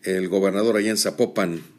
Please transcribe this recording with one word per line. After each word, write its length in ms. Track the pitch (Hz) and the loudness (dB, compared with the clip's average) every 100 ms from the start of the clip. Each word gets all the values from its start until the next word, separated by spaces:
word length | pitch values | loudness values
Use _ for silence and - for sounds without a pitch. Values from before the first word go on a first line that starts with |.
el 240 | - 95 92 | -2 -2 0
gobernador 500 | 95 98 95 110 107 | 0 2 2 2 2
allá 140 | 107 | 0
en 60 | 107 | 0
Zapopan 640 | 104 - 113 - 92 85 80 | -2 0 -2 0 -2 -2 -10